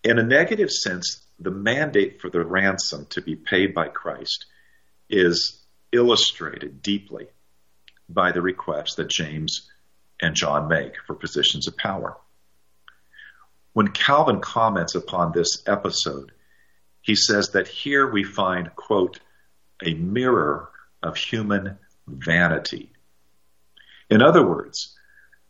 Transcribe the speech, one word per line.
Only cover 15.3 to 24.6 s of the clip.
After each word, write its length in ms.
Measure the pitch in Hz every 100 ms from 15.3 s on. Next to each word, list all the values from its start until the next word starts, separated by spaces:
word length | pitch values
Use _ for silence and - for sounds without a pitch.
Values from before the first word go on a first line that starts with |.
this 320 | 85 85 - -
episode, 640 | 101 92 - - 69 - _ _ _ _ _ _ _
he 140 | - 104
says 340 | - 104 95
that 180 | 98 -
here 420 | - 143 143 131
we 140 | 104
find, 520 | 98 - 92 90 87 -
quote, 440 | - 104 90 - _ _ _ _ _ _
"a 100 | 82
mirror 760 | 80 87 110 127 113 73 73 - - - _
of 140 | 82 -
human 600 | - 113 107 101 95 98 _ _ -
vanity." 840 | 69 80 82 87 76 - - - _ _ _ _ _ _ _ _ _ - - _
In 120 | 107
other 240 | 139 170 120
words, 500 | 78